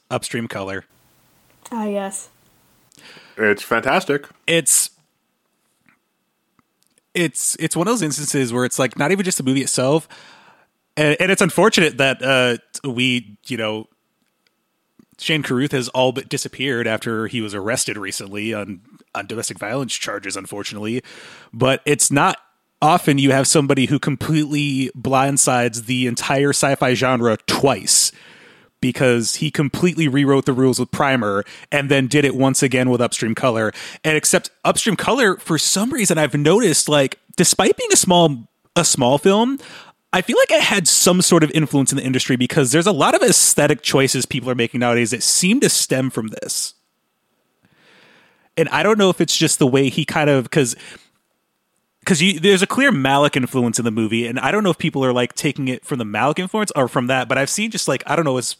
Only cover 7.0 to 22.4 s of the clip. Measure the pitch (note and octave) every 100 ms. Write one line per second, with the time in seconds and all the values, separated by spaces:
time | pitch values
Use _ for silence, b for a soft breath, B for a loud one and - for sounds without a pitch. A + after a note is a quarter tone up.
7 | _ F3+ E3 - - - D#3+ D#3+ F#3 A#3+
8 | D#3 D3+ C#3 C#3+ B2 A#2+ B2 - B2+ -
9 | C#3+ G3 F#3 - C3 C3+ B2+ - B2+ D#3
10 | - B B B B B B _ _ -
11 | D3+ D3+ F#3 F#3+ F#3 - G#3+ - D#3+ C3
12 | C3+ B2+ B2+ C3 B2 A#2 - - C#3 A#2+
13 | B2+ B2 G#2+ G#2 - A#2 A2 A2 A2 _
14 | _ _ _ _ _ _ _ _ _ _
15 | _ _ - D#3 - B2+ C#3+ C#3 A#2+ B2+
16 | C3 B2+ - C#3 - - C3+ A#2 A2+ A2
17 | A#2+ A2 G#2+ B2 G#2+ G2+ G2+ B2+ - G#2
18 | G2 - G2+ G#2 A2 G#2+ G2+ F#2 _ -
19 | _ G2+ G2+ A2+ - G#2 G#2 C3 B2 -
20 | - G2+ F#2+ G2 F#2+ G2+ G2 G#2 G#2+ B2
21 | B B B B B A#2 B2+ C3+ - D3
22 | - C#3+ F3 E3+